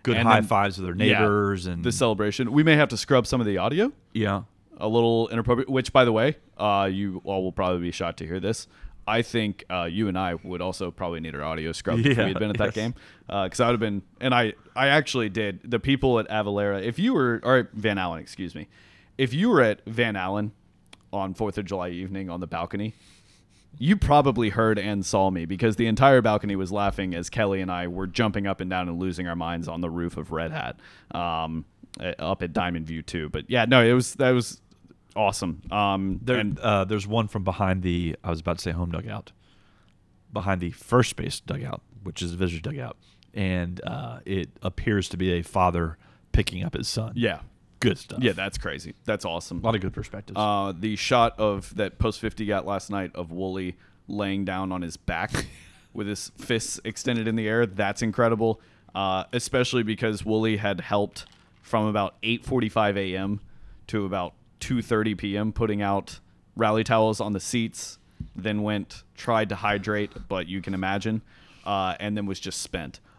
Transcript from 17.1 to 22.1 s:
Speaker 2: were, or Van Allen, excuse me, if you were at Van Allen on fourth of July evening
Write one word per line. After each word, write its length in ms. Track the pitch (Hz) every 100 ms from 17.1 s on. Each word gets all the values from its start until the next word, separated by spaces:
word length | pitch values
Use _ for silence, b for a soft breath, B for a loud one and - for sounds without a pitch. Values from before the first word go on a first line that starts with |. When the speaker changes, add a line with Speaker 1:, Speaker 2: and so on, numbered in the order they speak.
Speaker 2:
were, 260 | 233 127 117
or 260 | 120 131 107
Van 240 | 110 107 98
Allen, 220 | 90 82
excuse 340 | 80 - 87
me, 140 | 80 - b b b b -
if 160 | 131
you 160 | 135 220
were 120 | 180
at 240 | 117 104 -
Van 300 | 113 117 101
Allen 360 | 92 104 104 - _ _ _ - -
on 220 | 98 95 90
fourth 240 | 107 98
of 60 | 95
July 240 | 98 90
evening 420 | 87 95